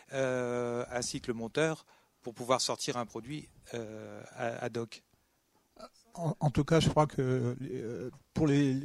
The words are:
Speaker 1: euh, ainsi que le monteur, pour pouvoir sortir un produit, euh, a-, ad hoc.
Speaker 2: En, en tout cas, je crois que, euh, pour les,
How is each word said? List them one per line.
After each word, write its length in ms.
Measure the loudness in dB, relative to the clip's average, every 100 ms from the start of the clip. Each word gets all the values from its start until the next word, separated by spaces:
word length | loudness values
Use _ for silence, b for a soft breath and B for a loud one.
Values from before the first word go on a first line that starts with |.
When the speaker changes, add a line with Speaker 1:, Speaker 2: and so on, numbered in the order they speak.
| -8
Speaker 1:
euh, 680 | -2 0 0 0 -2 -2 -4 -4
ainsi 300 | -4 -4 -4
que 80 | -4
le 60 |
monteur, 500 | -4 -4 0 0 0 -8 b b _
pour 100 | -12
pouvoir 300 | -8 2 2
sortir 340 | 2 -2 -2 -4
un 80 |
produit, 460 | -6 -8 -10 -10 -12 -20 -12
euh, 480 | -10 -8 -10 -14 -14 -14
a-, 300 | -6 -4 -2
ad 140 | -4 -4
hoc. 240 | -6 -8 _ _ _ _ _ _ _ -20 -20 _ _
Speaker 2:
En, 240 | -4 -4 0
en 100 | 2
tout 140 | 2
cas, 160 | 6 6
je 100 | 6
crois 160 | 4 4
que, 500 | 2 0 2 0 -2
euh, 480 | -6 -6 -6 -6 -8 -10 _
pour 120 | 2 4
les, 300 | 6 4 2